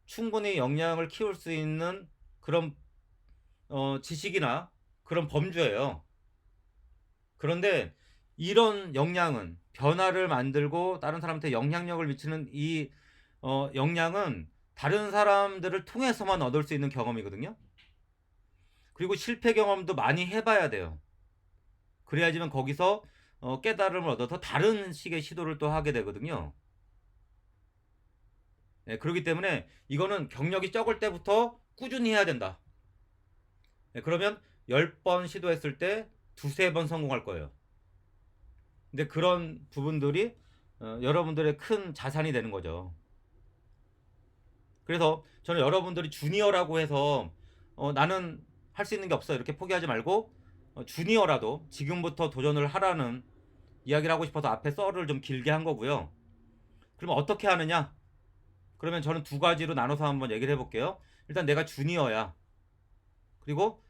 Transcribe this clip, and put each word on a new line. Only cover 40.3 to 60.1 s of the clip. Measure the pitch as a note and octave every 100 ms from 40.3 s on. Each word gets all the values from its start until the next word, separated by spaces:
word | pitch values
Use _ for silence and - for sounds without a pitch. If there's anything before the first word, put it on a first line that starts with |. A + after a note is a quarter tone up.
| - _ _ _ -
어, | A2 A2+
여러분들의 | B2 E3 D#3+ D#3 D3+ C#3+
큰 | - G#3+ F#3+
자산이 | C#3+ C#3 D3 D#3
되는 | B2+ A2
거죠. | G2 E2+ E2 F#2 E2+ _ - _ _ - _ _ _ _ _ _ _ _ _ _ _ _ _ -
그래서 | E3+ D#3+ D#3+ - -
저는 | - E3+
여러분들이 | D3+ F#3 F3+ F3 D#3
주니어라고 | - D3 G3 G3+ F#3+ E3 D#3+
해서, | D3+ C#3+ C#3+ C#3 E2+ - - - - -
어, | C#3
"나는 | C#3 D#3 F#3+ F3 - - _ _
할 | -
수 | G3+
있는 | G#3 F#3+
게 |
없어." | C#3+ - C#3
이렇게 | B2 D3
포기하지 | F#3 F#3 E3
말고, | A2+ A#2 G3+ A3 - - - -
어, | -
주니어라도 | B2 - E3+ A3 F#3 C3+ A2 D3 -
지금부터 | - C#3+ F3 E3+ D3 D#3+
도전을 | C3+ C#3+ D3 C#3+
하라는 | F#3 F#3+ E3+ B2 B2+ - - _ - - -
이야기를 | - D3 D#3
하고 | D#3+
싶어서 | D#3 D3+ C#3
앞에 | A2+ D3
썰을 | C#3+ G3 F3+ D#3+
좀 | C3+
길게 | - C3 B2
한 | D#3
거고요. | D#3+ B2+ A#2+ C#3 D#2+ - - - - _ _ - _ -
그럼 | F3 C#3
어떻게 | C#3 G3+ G3+
하느냐? | F3+ D#3 E3+ C#3+ - _ _ _ _ _ _ _ -
그러면 | B2 E3+
저는 | D3 B2+
두 | - C#3+
가지로 | E3+ D#3+ D#3+
나눠서 | C#3+ B2 C#3+
한번 | D3+